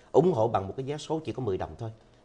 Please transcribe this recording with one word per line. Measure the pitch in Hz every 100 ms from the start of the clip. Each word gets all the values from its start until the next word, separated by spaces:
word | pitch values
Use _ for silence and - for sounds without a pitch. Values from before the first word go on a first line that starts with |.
| -
ủng | 123 175
hộ | 131 117
bằng | 104 95
một | 131
cái | 131
vé | 151
số | - 160 135
chỉ |
có | 110
mười | 113 92
đồng | - 80
thôi. | 113 - - _